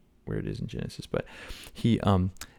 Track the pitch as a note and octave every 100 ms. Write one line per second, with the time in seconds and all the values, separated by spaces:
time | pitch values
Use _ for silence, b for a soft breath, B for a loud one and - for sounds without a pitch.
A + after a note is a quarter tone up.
0 | _ _ - G#2+ G#1 - - - - -
1 | - G1+ - B B B B - A#2+ A2
2 | - G2 F#2 - B